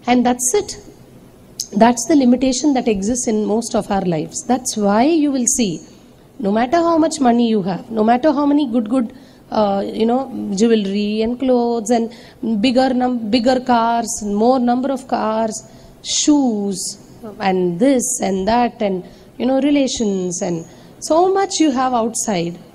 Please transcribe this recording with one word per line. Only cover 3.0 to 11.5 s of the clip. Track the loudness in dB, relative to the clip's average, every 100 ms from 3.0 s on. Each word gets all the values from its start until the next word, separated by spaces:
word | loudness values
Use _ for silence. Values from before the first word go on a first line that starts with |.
| -2 -4 -2
in | -2 0
most | -2 -2 -6
of | -2
our | -2
lives. | -2 -4 -6 -10
That's | -4 -4 -2 -2
why | 0 2
you | 2 2 0
will | 0 0
see, | 0 -2 -4 -12 -20 -20 -20 -20 -6
no | -2
matter | 0 0 2
how | 2 2
much | 0 2
money | 2 4 2
you | 2
have, | 0 -6 -6
no | 0
matter | 2 4 2
how | 2 2
many | 2 2
good, | -2 0
good, | -2 -2 -8 -20 -20 -6
uh, | 0 0 0 -4
you | -2 0
know, | 0 -2 -8 -6 2
jewelry | 4 4 0 -2 -2 -2
and | -2 -2
clothes | 0